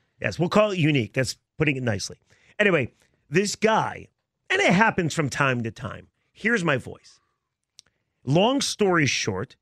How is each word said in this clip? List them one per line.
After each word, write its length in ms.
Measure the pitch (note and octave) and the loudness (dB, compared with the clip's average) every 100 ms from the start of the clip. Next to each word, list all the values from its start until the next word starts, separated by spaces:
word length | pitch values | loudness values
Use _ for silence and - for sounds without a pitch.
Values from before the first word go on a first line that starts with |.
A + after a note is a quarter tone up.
| _ _ | _ _
Yes. 180 | A2 F#2+ | -6 -2
We'll 80 | F3 | 0
call 240 | G#3+ G#3+ | 2 2
it 80 | F#3 | 2
unique. 320 | D3+ C#3+ G#2 | 2 2 0
That's 260 | C3 B2+ - _ - | -4 -4 -8 _ -4
putting 180 | D#3 C3 | -2 -2
it 80 | |
nicely. 320 | B2 G2+ - - _ _ _ - | -2 -4 -6 -14 _ _ _ 0
Anyway, 360 | G#3 E3 A#2 - _ _ _ | 2 2 0 -8 _ _ _
this 280 | D#3 G3+ - | -2 -2 0
guy, 500 | G#3+ G#3+ A#2+ F2+ - _ _ _ - | 0 2 0 -6 -16 _ _ _ -4
and 120 | F#4+ | 0
it 100 | F4 | 4
happens 420 | F#3 A3+ G#3+ E3 | 4 4 2 -2
from 160 | - C#3+ | -2 -2
time 320 | - C3+ B2 | 0 0 0
to 80 | A2+ | -4
time, 360 | - C3+ F2 E2+ _ _ | -8 -12 -12 -18 _ _
hears 320 | - G#3+ A#3 | -6 -2 0
my 140 | E3 C3 | 0 -2
voice. 420 | - - - _ _ _ _ _ _ - _ _ _ _ | -4 -16 -20 _ _ _ _ _ _ -20 _ _ _ _
Long 380 | B2 D#3+ A3 C#4 | -2 2 2 2
story 460 | - - G3+ F3 C#3+ | -2 0 2 2 2
short, 500 | - - F#2+ - _ | 0 -4 -6 -8 _